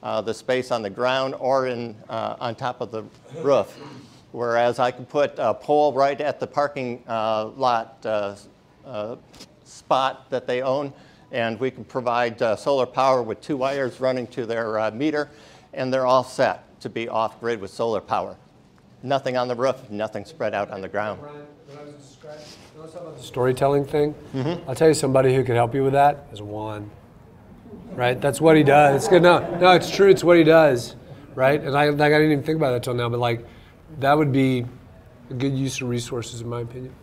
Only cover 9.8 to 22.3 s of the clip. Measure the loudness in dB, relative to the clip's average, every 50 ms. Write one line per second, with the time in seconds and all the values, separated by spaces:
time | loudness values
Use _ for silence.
9.8 | -4 _ 0 0 0 -2 -4 -6 -12 _ -8 -8 -4 -4 -4 -4 -2 -2 -2 -4
10.8 | -4 -8 -12 -16 -20 -20 _ _ -20 _ -6 -4 -4 -4 -4 -4 -6 -6 -6 -8
11.8 | -18 -10 -8 -6 -4 -2 0 0 0 -2 -2 -2 -2 -2 -2 -2 -2 -2 0 0
12.8 | 0 -2 -2 0 2 2 2 2 0 -4 -6 -10 -6 -6 -6 -4 -2 -4 -2 -2
13.8 | -4 -4 -6 -4 -2 -2 -2 -2 -6 -8 -8 -10 -8 -6 -4 -4 -4 -4 -2 -2
14.8 | -2 -4 -4 -2 -4 -2 -2 -2 -4 -6 -10 -20 -20 -20 -20 -20 -20 _ -10 -8
15.8 | -6 -2 -2 0 2 4 2 2 2 0 -2 0 0 0 0 -4 -10 _ _ _
16.8 | -14 -10 -8 -8 -8 -4 -2 -2 -2 -2 -4 -6 -6 -6 -4 -4 -6 -12 -8 -6
17.8 | -4 -2 -2 -4 -4 -2 -4 -4 -4 -6 -10 -16 -20 _ _ _ _ _ _ _
18.8 | _ _ _ _ -6 -4 -4 -2 -2 -2 -2 -2 -2 -2 -4 -2 -2 -2 -2 -4
19.8 | -8 -14 -8 -8 -8 -6 -6 -10 -14 -14 -10 -6 -6 -4 -2 -2 -4 -4 -6 -12
20.8 | -12 -8 -6 -6 -6 -6 -8 -10 -12 -18 -18 -18 -20 -20 -20 _ -20 -20 -20 -20
21.8 | -18 -20 -20 -20 -20 -20 -20 _ -20 -20